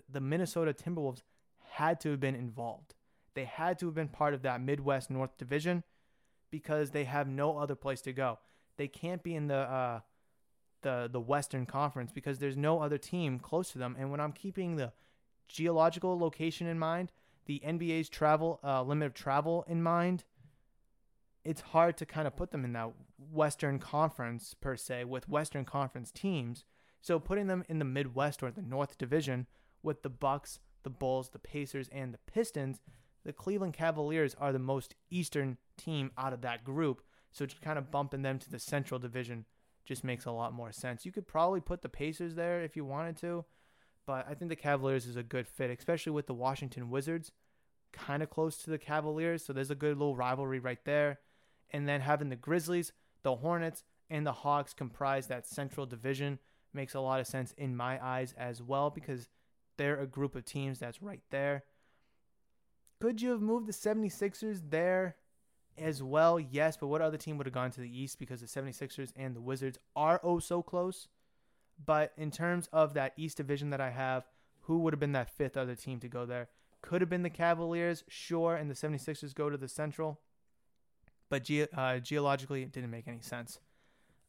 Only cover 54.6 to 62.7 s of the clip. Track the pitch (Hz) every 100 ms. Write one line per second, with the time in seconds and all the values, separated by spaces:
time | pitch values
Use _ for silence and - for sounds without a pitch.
54.6 | 139 - 131 - 139 135 131 123 - -
55.6 | 139 - 131 117 131 135 143 135 - _
56.6 | _ 143 135 139 131 131 123 131 123 -
57.6 | 139 123 123 131 131 127 127 - 123 120
58.6 | 120 135 147 156 147 127 120 _ _ _
59.6 | _ - 143 143 135 135 139 135 - 139
60.6 | 135 127 120 - 202 135 - 139 139 139
61.6 | - _ _ _ _ _ _ _ _ _
62.6 | _